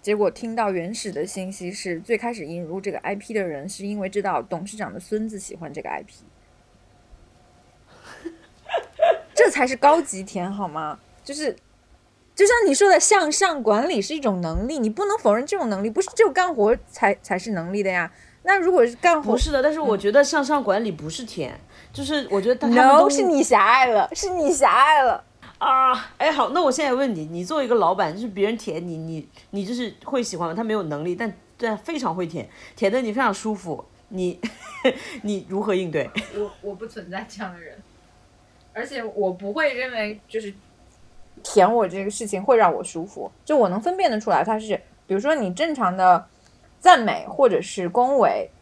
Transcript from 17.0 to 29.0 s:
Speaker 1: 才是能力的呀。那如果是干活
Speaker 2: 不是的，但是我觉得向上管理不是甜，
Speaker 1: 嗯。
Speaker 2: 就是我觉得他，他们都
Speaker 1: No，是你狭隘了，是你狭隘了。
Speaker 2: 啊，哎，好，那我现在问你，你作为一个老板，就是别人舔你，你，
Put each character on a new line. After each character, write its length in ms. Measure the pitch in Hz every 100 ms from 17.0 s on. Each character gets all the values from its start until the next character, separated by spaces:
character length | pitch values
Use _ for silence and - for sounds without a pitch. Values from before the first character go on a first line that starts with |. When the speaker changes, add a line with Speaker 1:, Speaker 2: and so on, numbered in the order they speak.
| 208 202
Speaker 1:
才 160 | - 185
是 140 | 196
能 200 | 196 165
力 120 | 202
的 80 | 190
呀。 200 | 180 170 - - _
那 160 | 349 392
如 140 | 349
果 120 | 359
是 120 | 240 240
干 260 | 349 330
活 120 | 277
Speaker 2:
不 40 | 233
是 140 | 311
的， 100 | 285
但 100 | 277
是 80 | 311
我 160 | 285 202
觉 160 | 202
得 120 | 240
向 200 | 285 320
上 200 | 269 294
管 200 | 220 196
理 80 | 226
不 160 | 160 151
是 160 | 165
甜， 280 | 233 - 135
Speaker 1:
嗯。 80 | - - - -
Speaker 2:
就 100 | -
是 240 | 277 302 254
我 100 | 196
觉 80 | 196
得 60 | 247
他， 120 | 233
他 60 |
们 240 | 240 254 294
都 60 |
Speaker 1:
No， 60 | -
是 100 | 285
你 220 | 381 294
狭 200 | - 214 196
隘 180 | 254 254
了， 240 | 220 - -
是 160 | 403
你 200 | 359 294
狭 200 | 311 269
隘 320 | 196 285 311
了。 220 | 262 185 - _ - -
Speaker 2:
啊， 360 | - 262 262 247 - -
哎， 140 | 302
好， 180 | 285 220
那 140 | 302
我 80 | 320
现 120 | 254
在 80 | 294
问 220 | 254 269
你， 100 | 185 156
你 200 | 170 180
作 140 | 311
为 60 | 254
一 20 |
个 80 | 226
老 180 | 170
板， 180 | 190 180
就 80 | 175
是 80 | 233
别 200 | 190 202
人 100 | 226
舔 260 | - 160 175
你， 100 |
你， 320 | 160